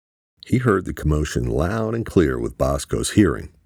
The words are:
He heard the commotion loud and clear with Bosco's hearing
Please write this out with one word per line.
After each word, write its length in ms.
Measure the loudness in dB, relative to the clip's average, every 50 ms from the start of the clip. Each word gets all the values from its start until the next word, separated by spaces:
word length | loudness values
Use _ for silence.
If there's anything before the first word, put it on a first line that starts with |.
| _ _ _ _ _ _ _ _ -4
He 120 | -2 -2 0
heard 280 | 2 2 2 2 0
the 80 | -4 -8
commotion 520 | -4 -2 0 0 0 0 -2 -4 -4 -2
loud 500 | -2 -2 -2 -2 -2 -2 -2 -4 -4 -4
and 100 | -4 -6
clear 320 | 2 2 4 4 4 2 -2
with 200 | -4 -6 -2 -2
Bosco's 540 | 0 0 0 -2 -4 -4 -4 -4 -4 0
hearing 380 | 4 4 4 4 4 -2 -6 -14 -18 _ _